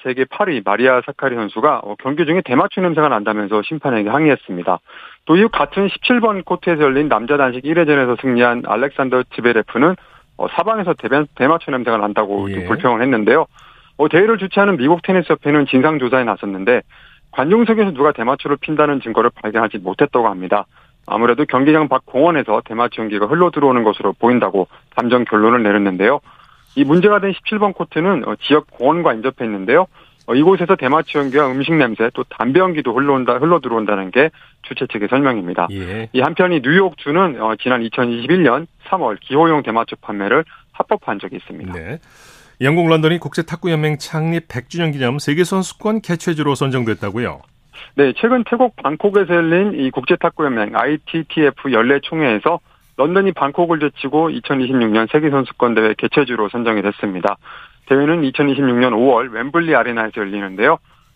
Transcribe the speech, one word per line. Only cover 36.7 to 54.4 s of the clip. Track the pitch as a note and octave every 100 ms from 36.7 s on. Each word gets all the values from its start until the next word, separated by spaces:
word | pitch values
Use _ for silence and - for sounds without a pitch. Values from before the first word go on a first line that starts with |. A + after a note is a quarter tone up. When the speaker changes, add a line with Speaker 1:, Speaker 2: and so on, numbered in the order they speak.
| F3 F#3+ F#3+ - D#3 F#3+ A#2+
Speaker 1:
어, | A2 G#2+
지난 | - B2
이천이십일 | A#2 - B2 A#2 A#2+ F#3
년 | D3 B2 E3 _
삼월 | - F#3+ C3+ G2+
기호용 | - C3+ E3 D3+
대마초 | A#2 A2+ A#2 -
판매를 | - G#2 G2 B2+ E3 - _
합법화한 | - - G#3 - G#2+
적이 | G2 F#2
있습니다. | - F#2+ F#2
Speaker 2:
네. | F2 E2 D#3 - _ - - - _
영국 | C3 E3 E3+
런던이 | D#3+ D#3 E3+
국제 | D3 -
탁구 | E3 E3+ F#3
연맹 | D#3+ D3+ D3
창립 | - E3 D#3+ E3+ E3
백 | B2+ B2+
주년 | E3 E3
기념 | C#3+ B2+ C#3+
세계 | C#3+ D3
선수권 | F3 F#3+ F#3 - G#3+ A3
개최지로 | - E3+ - D#3 C#3+
선정됐다고요? | C3+ C#3 C3 A#2 G#2 G#2 G2+ A2+ C#2+ - _ _ - - -
Speaker 1:
네, | C#3 B2
최근 | A#3 B3+
태국 | A3 A#3+ B3+ -
방콕에서 | C#3 D3+ G3+ G3+ F3
열린 | F3 E3 E3+ G#3
이 | F3 C3
국제 | C3 B2 C#3
탁구 | E3+ - D3+
연맹 | A#2 G#2
아이티티에프 | A2 B2 D3+ - E3 D#3 - D3 - C#3
연례 | A#2 A#2 C#3
총회에서 | - D#3+ C#3+ G#2+ D3+ E3+ - _ _ -
런던이 | C#3+ F3+ G3
방콕을 | F3 C#3+ C#3+ E3+ E3
제치고 | D3 - C#3 D3 E3
이천이십육 | C3